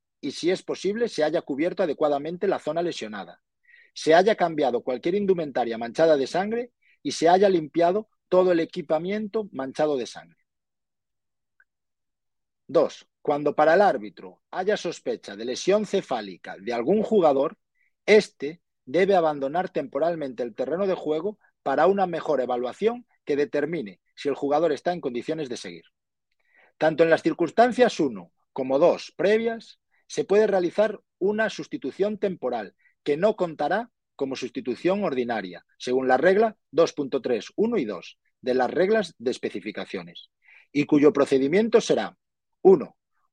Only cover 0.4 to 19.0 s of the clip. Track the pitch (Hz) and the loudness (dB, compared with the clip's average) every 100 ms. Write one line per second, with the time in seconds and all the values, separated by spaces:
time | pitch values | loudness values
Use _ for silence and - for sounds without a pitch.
0.4 | 165 185 - 135 185 220 233 - 151 165 | -2 -2 -4 -6 -4 -2 -4 0 0 0
1.4 | - 139 170 185 175 131 151 143 151 175 | -4 -4 -2 -2 -4 0 0 0 -4 -4
2.4 | 196 143 151 165 175 - 107 104 87 - | -2 -2 -2 -4 -4 -6 -10 -12 -14 -18
3.4 | _ _ _ _ _ - 151 160 196 208 | _ _ _ _ _ -4 4 6 6 2
4.4 | 175 151 135 117 131 127 - 202 196 175 | 0 0 0 0 -4 -4 -2 0 0 0
5.4 | 151 127 113 113 117 113 165 147 127 170 | -2 -4 -4 -4 -6 2 4 4 2 -2
6.4 | 208 233 247 _ _ _ 143 - 160 185 | -2 -4 -6 _ _ _ -10 0 4 6
7.4 | 202 180 156 165 170 202 - _ _ 180 | 4 2 -2 0 0 0 -6 _ _ 2
8.4 | 180 170 160 185 147 160 180 214 214 220 | 4 2 0 -6 -4 -4 -2 -6 -6 -8
9.4 | 208 135 135 123 156 139 110 87 85 _ | -8 -10 -8 -2 -2 -2 -6 -12 -20 _
10.4 | _ _ _ _ _ _ _ _ _ _ | _ _ _ _ _ _ _ _ _ _
11.4 | _ _ _ _ _ _ _ _ _ _ | _ _ _ _ _ _ _ _ _ _
12.4 | _ _ - 160 135 - _ _ - 147 | _ _ -2 2 2 -2 _ _ -4 -2
13.4 | 147 135 151 175 196 135 104 - 95 - | 0 2 4 6 4 2 -6 -16 -20 -20
14.4 | _ 165 190 - 175 - 131 113 - 107 | _ -6 -2 -2 -4 -8 -8 -8 -10 -10
15.4 | 120 120 - 208 202 196 - 117 101 87 | -8 -4 0 0 0 -4 -2 -6 -6 -12
16.4 | 95 85 101 117 120 214 202 214 160 135 | -16 -12 -6 -4 0 0 2 4 4 2
17.4 | 147 - _ _ _ _ - 208 - _ | 0 -4 _ _ _ _ 4 4 4 _
18.4 | 143 170 _ _ - 156 | -12 -12 _ _ -4 0